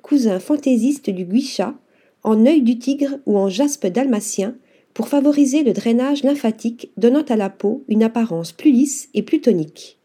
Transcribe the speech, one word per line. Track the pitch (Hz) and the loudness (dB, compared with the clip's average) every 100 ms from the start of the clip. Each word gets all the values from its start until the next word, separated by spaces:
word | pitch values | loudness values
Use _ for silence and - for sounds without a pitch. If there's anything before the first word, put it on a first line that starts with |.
cousin | - 294 226 185 | 0 2 2 -2
fantaisiste | - 294 277 240 240 285 - | -2 -2 2 2 2 -2 -4
du | 185 175 | -6 -2
guicha, | 220 277 - 185 - _ _ _ _ | -2 -2 -6 -6 -8 _ _ _ _
en | 220 220 226 | -2 4 4
œil | 320 | 4
du | 233 233 | 2 0
tigre | - 277 277 277 - | -4 -2 -4 -4 -2
ou | 202 | 0
en | 196 | 0
jaspe | 185 285 285 190 | 0 -2 -2 -4
dalmatien, | 180 269 214 208 - 196 - _ _ _ | -2 0 -2 -4 -6 -6 -8 _ _ _
pour | - 226 | -8 -2
favoriser | 285 277 294 269 285 | 2 2 2 2 2
le | 269 | 0
drainage | - 233 233 262 277 | 0 0 0 0 0
lymphatique, | 262 285 220 220 233 233 - - | 0 0 -2 -4 -8 -8 -16 0
donnant | 226 277 | 2 2
à | 302 220 | 0 -2
la | 196 | -2
peau | - 202 262 - | -4 -4 -4 -2
une | 214 | 0
apparence | 220 233 226 165 165 | 2 0 -4 -4 -8
plus | - 302 | 0 2
lisse | 247 285 - - | 4 2 -4 -6
et | 208 | -6
plus | 226 311 | -2 0
tonique. | 247 180 151 - - _ | 2 2 -2 -12 -20 _